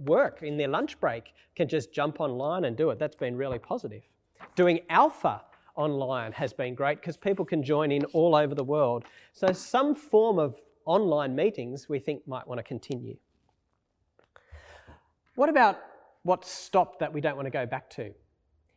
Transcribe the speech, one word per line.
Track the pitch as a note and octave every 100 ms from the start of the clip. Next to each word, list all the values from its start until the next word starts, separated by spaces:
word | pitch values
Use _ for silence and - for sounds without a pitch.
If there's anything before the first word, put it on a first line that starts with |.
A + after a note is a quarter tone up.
work | C#3 F#3 C#4+ -
in | D3+ D3
their | C#3
lunch | D#3 D4 -
break | D3+ A#2 - _ _ -
can | D3+
just | D#3 A#2+
jump | - D3 D3
online | D3+ B2 C#3+ F3+ D3
and | A2+
do | D#3+
it. | A2
That's | D3+ -
been | C3 B2
really | C3+ A#2+
positive. | - B3+ A#2+ G#2 - _ _ _ -
Doing | - F3+ E3+ -
Alpha | E3+ D4 - D#3+ G#2 - _ _
online | - D3+ C#3 C3 C3 A2+
has | - C#3
been | - B2+
great | B2 C#3+ D3+
'cause | E3+ D#3
people | G3 G3 F3
can | E3
join | C#3 D3 D#3
in | C#3+ C#3+
all | E3+ E3+
over | D3+ D3+
the | C#3+
world. | C3 D3+ C3 A#2+ - - _
So | - -
some | F#3 - B3 C#4+
form | D4 - G#3+ A3+ F#3+
of | D3 A#2+ - _
online | - F#3 G3+ D3+ C#3
meetings | C3 G3 G#3 A#2+ C3+ -
we | C#3+
think | C#3+ C#3+ -
might | B2+ -
wanna | B2
continue. | - A#2+ - B2+ A#2+ - _ _ _ _ _ _ _ _ _ _ _ _ _ - - - - - _ _ _ -
What | D4
about | D4+ A3 F#3+ - - _ _
what's | E3 F3+ -
stopped | - - F#3+ E3+ -
that | D3
we | D3+
don't | D3+ C#3
wanna | C3+
go | C#3
back | A#2+ C3 -
to? | - G#2+ - _ _ _ _ _